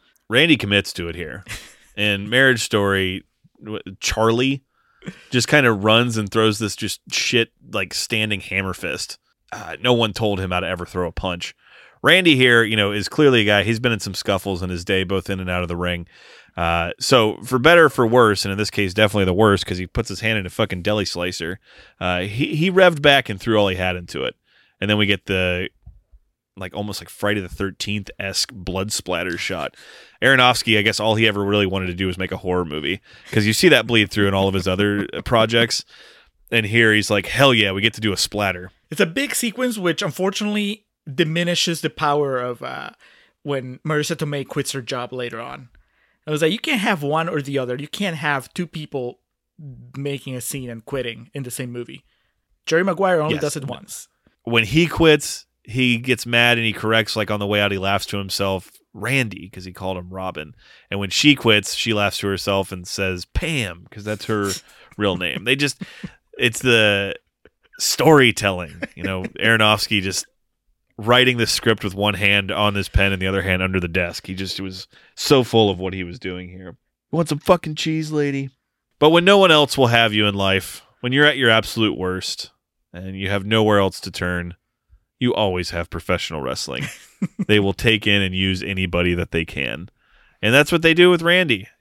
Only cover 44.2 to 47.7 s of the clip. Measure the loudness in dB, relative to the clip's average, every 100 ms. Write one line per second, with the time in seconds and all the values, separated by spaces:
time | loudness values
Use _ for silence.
44.2 | -6 -6 -6 -6 -6 -6 -8 -8 -8 -8
45.2 | -8 -8 -12 -14 -18 _ _ _ _ _
46.2 | -6 0 0 -2 -2 -2 0 -2 -2 -2
47.2 | -2 -4 -4 -4 -4